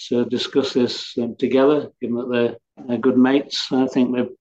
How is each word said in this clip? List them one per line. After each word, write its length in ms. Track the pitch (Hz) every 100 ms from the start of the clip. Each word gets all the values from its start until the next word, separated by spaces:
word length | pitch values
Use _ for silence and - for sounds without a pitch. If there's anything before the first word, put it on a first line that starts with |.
| -
uh, 120 | 120
discussed 500 | 117 120 - 139 131
this, 420 | 131 120 - - -
um, 180 | 117 -
together, 520 | 120 131 139 147 - -
given 160 | 139 120
that 140 | 123
they're, 560 | 123 117 - _ - 120
they're 120 | 117
good 200 | 127 127
mates. 500 | 131 139 139 - -
I 160 | 131 131
think 280 | 131 123
they're 140 | 123 123 -